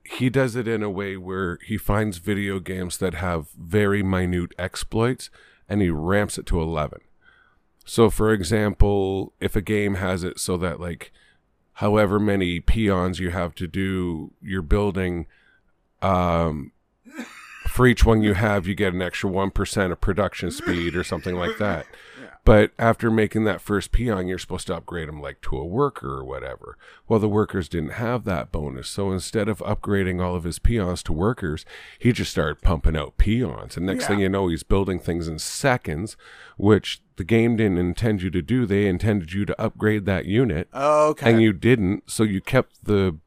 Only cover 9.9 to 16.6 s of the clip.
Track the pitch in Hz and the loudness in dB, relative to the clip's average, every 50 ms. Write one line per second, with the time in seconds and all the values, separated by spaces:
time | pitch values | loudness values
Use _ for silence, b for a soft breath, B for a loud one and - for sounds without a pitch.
9.9 | 98 92 98 92 95 85 87 87 - - - - 92 85 90 87 73 - - 87 | 0 -2 -2 -2 -2 -2 -4 -6 -8 -6 -4 -4 -4 -2 -2 -4 -6 -6 -8 -10
10.9 | 82 - - - _ _ _ _ _ _ _ _ _ _ _ _ _ - 104 107 | -10 -10 -14 -18 _ _ _ _ _ _ _ _ _ _ _ _ _ -4 0 2
11.9 | 104 107 107 90 104 104 107 104 101 98 92 87 87 85 - - - 113 110 98 | 4 4 4 4 2 2 2 2 2 2 0 0 -2 -2 2 2 2 4 4 2
12.9 | 95 92 90 95 92 - 92 87 85 92 87 82 - - 92 82 82 98 95 95 | 2 2 0 -2 -2 -4 -4 -4 -4 -4 -6 -6 -6 -8 -10 -6 -4 -4 -2 -2
13.9 | 95 92 90 87 82 76 - - _ _ - - 95 95 80 73 104 104 104 101 | -2 -2 -2 -4 -4 -6 -8 -12 _ _ -10 -8 -6 -4 0 0 2 2 2 0
14.9 | 85 95 92 90 87 85 80 - _ _ _ _ _ _ _ _ _ _ _ _ | -2 -2 -2 -2 -4 -4 -8 -10 _ _ _ _ _ _ _ _ _ _ _ _
15.9 | _ - 101 98 95 90 90 87 85 85 85 82 78 73 | _ -4 -2 0 2 2 2 2 2 2 0 0 -2 -4